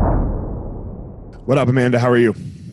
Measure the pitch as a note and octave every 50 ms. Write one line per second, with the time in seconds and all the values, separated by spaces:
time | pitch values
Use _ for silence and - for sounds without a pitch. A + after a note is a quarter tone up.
0 | - - - - - - - - - - - - - - - - - - - -
1 | - - - - - - - - - - C3+ C#3 C3 A#2+ C3 C3 B2 B2+ A#2+ A#2+
2 | B2 B2 B2 A#2+ A#2+ A2 G2+ - - - - - - -